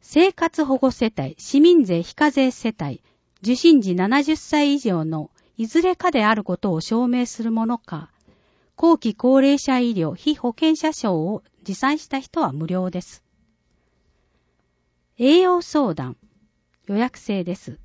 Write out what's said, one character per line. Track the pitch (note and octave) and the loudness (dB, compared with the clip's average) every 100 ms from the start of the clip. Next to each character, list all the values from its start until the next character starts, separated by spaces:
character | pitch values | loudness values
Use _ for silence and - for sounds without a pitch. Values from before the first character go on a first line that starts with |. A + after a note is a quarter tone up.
生 | _ D4 F#4+ | _ 2 2
活 | - E4 - | 2 -4 -2
保 | C#4+ C4+ | -2 0
護 | C4 | 0
世 | - A3 G#3+ | 0 -4 -4
帯、 | C3+ - | -10 -10
市 | - C#4 | -2 4
民 | D#4+ F4 | 6 6
税 | G#3 E3+ | 4 -2
非 | F3 | -4
課 | - D4+ | -2 0
税 | C#4 C4 | 2 -2
世 | - A3+ A3 | -2 -8 -6
帯、 | D3 B2 _ _ _ _ | -8 -8 _ _ _ _
受 | F#3+ B3 | -4 2
診 | E4+ D4 | 6 6
時 | G3 F3+ | 4 0
七 | F#3+ C4+ | 0 0
十 | C#4+ D#4 | 0 -4
歳 | - D4+ D4 | -2 0 2
以 | C#4+ | 0
上 | A#3 D#3+ | -2 -2
の | D#3+ D#3 - _ _ - | -4 -6 -8 _ _ -10
い | A3+ | -2
ず | E4 | 0
れ | F4+ F4+ | 0 0
か | F4+ | -2
で | C#4 | 0
あ | G#3+ | 0
る | A3 | 0
こ | G3+ F3+ | -2 -4
と | G#3 | -2
を | D#3+ | -4
証 | - A3+ B3 | -2 -2 0
明 | B3 B3 | -2 -4
す | - | -6
る | A3+ | -4
も | A3+ A3+ | -2 -2
の | A#3+ | -4
か、 | - D#3+ D#3+ _ _ _ _ _ _ - | -8 -14 -14 _ _ _ _ _ _ 0
後 | E4 D#4+ | 2 4
期 | A#3 G#3 | 0 -2
高 | B3 C4+ | 2 4
齢 | C#4 C#4+ | 4 2
者 | - B3+ | 0 0
医 | A#3+ | 0
療 | G#3 D#3+ | -2 -4
非 | F3+ - D4+ | -4 -4 -4
保 | A#3+ | -6
険 | A#3 D#4+ D#4 | -2 0 0
者 | D#4 | -2
証 | D#4 A3 F3 | -4 -4 -2
を | D#3+ G#3 _ _ | -4 -6 _ _
持 | - | -12
参 | F#3+ C4 D4+ | -4 -2 -2
し | - | -4
た | C4+ | -10
人 | C4 - | -6 -4
は | A#3 | -4
無 | C#3 D#3+ | -4 -6
料 | F3+ F#3 | -4 -4
で | F3+ | -8
す。 | - - _ _ _ _ _ _ _ _ _ _ _ _ _ _ _ _ _ _ _ _ | -12 -20 _ _ _ _ _ _ _ _ _ _ _ _ _ _ _ _ _ _ _ _
栄 | B3 E4 | 4 4
養 | F#4 F4+ | 4 0
相 | - D4+ B3+ | -2 -2 -2
談、 | D#3 B2+ A#2+ _ _ _ _ _ _ - | -4 -8 -12 _ _ _ _ _ _ -6
予 | |
約 | G3+ B3 - | -4 -4 -6
制 | - G3+ | -8 -6
で | F3 F3+ | -6 -10
す。 | - - | -12 -20